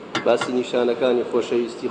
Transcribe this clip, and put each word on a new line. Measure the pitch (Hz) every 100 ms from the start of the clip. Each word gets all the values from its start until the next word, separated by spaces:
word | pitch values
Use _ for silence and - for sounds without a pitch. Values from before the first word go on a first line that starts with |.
| - - -
باسی | 117 - 127
نیشانەکانی | 120 127 120 120 131 120 117
خۆشەویستی | 123 110 120 117 - 123